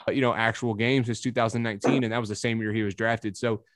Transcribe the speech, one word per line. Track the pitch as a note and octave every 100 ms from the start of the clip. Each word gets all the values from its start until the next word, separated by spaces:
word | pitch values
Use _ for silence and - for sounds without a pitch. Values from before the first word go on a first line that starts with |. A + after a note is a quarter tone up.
| -
uh, |
you | G#2+
know, | B2
actual | G#2 A2+ A2+ A#2+
game | G#2 A#2 C3+
since | A#2+ A2+
two | B2+
thousand | A#2+ A2+ A#2+
nineteen, | A#2 G#2 A#2+ C#3
and | A#2
that | A#2+
was | G#2+
the |
same | G#2 A#2+ A2+
year | A2
he | A2
was | G#2
drafted. | F#2 A2+ A2+ A2 G2
So | A#2+ G#2+ -